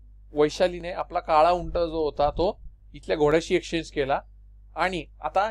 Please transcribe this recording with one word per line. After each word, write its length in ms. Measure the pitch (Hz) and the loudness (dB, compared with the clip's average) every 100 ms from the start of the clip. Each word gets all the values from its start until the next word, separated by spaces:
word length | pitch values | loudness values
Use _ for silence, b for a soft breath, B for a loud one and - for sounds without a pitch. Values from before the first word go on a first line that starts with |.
| - - - | -20 -20 -4
वैशालीने 600 | 147 151 - 180 175 170 | 2 2 2 0 -2 -8
आपला 280 | 160 - 170 | -8 -6 -4
काळा 300 | - 156 165 | 2 4 6
उंट 220 | 180 165 | 4 -2
जो 320 | 175 170 160 | -2 -2 -2
होता 260 | 151 143 147 | -2 0 0
तो 300 | 151 180 - - - - | 0 -2 -4 -12 -20 -20
इथल्या 220 | - - 165 | -12 -4 2
घोड्याशी 380 | 147 160 165 | 4 4 2
exchange 360 | 165 - 165 151 | -2 -2 -6 -4
केला 300 | 151 131 135 - - - - - 156 | -4 -2 -2 -4 -20 -20 -20 -12 -4
आणि 280 | 180 180 139 - | -4 -4 -10 -10
आता 300 | 156 190 220 | -4 -2 -2